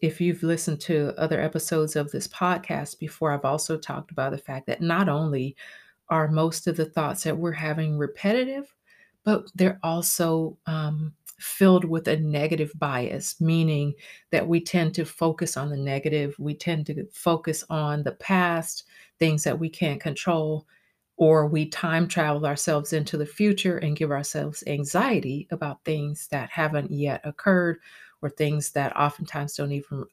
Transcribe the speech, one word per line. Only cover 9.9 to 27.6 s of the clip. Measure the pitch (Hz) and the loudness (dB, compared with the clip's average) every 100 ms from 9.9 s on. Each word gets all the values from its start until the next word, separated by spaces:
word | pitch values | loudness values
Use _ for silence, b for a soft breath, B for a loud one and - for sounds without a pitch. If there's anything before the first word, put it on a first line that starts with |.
| 165 170 - 165 165 160 - - | -2 0 0 2 2 0 -4 -6
um, | 156 151 151 156 - - - | -2 -2 -2 -4 -8 -18 -14
filled | - - 190 185 | -10 4 8 8
with | 170 165 - | 6 0 0
a | 156 | 2
negative | 156 147 156 160 151 156 | 2 2 2 0 -2 -2
bias, | 147 127 123 - - - | -2 -2 -2 -4 -6 0
meaning | 160 165 160 151 147 147 B B _ | 2 4 4 2 0 -4 B B _
that | 165 - | 0 2
we | 170 | 0
tend | 170 190 160 | 2 2 2
to | - | 0
focus | 160 - 165 160 165 - | -4 0 0 0 -2 -4
on | 143 | -4
the | 143 | -4
negative, | 139 139 151 151 143 143 | -2 -2 0 0 -2 -4
we | 147 | -6
tend | 147 - 160 151 | -4 -2 -2 -2
to | 151 196 | -6 -8
focus | - - 165 165 156 - | -4 0 0 0 -4 -4
on | 160 151 147 | -4 -2 -2
the | 143 | -2
past, | - - 190 180 170 165 - b b b - | -4 0 2 2 0 -4 -8 b b b 0
things | 165 151 | 2 2
that | 151 131 | 0 -2
we | 165 | -2
can't | - 160 143 | -2 -2 -2
control, | 160 143 - 165 156 156 - _ _ _ _ - | -4 -4 0 0 0 -4 -8 _ _ _ _ 4
or | 160 156 147 | 6 8 6
we | 156 156 | 2 0
time | - 170 165 170 | -2 0 2 2
travel | - 151 147 151 | 2 0 2 0
ourselves | 143 - 151 147 | 0 0 0 0
into | 160 147 151 | -2 0 -2
the | 147 | -4
future | - 208 196 190 170 | 2 2 4 2 0
and | 160 147 | 0 0
give | 156 | 0
ourselves | 139 143 156 147 151 - | -2 -2 -4 -6 -6 -4
anxiety | 143 139 175 262 202 135 143 151 | -4 0 2 2 2 0 -4 -6
about | 165 147 139 | -6 -6 -6
things | - 156 147 147 - | -4 -2 -2 -6 -6
that | 143 120 | -6 -4
haven't | - 156 151 139 | -2 0 0 -2
yet | 143 143 131 | -2 -2 -2
occurred | 151 - 208 185 | -6 -2 2 4